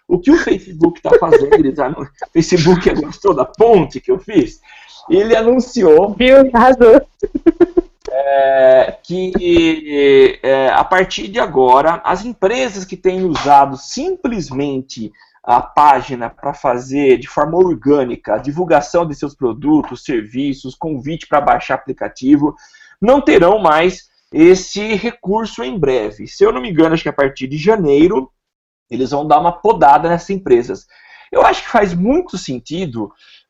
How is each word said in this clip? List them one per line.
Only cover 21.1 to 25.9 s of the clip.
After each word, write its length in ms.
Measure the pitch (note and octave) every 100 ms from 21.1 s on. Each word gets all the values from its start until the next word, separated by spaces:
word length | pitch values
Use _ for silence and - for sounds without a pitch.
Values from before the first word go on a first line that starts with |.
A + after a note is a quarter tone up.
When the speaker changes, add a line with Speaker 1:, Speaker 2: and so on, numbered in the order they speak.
| D#3+ -
Speaker 1:
pra 120 | D3+
baixar 340 | C#3+ - -
aplicativo, 840 | - - B2+ G#2 - C3 D3 D3 - _ _ _ _
não 200 | G#3 C#4
terão 400 | C#4+ A#3 E3+ G#3+
mais 480 | F3+ D#3 F3 F#3 _ _ _
esse 640 | D3 E3 F#3 - G3+ G#3+
recurso 680 | G#3 A#3 - F3+ G#3+ A3 -
em 160 | B3 A#3
breve. 480 | C#3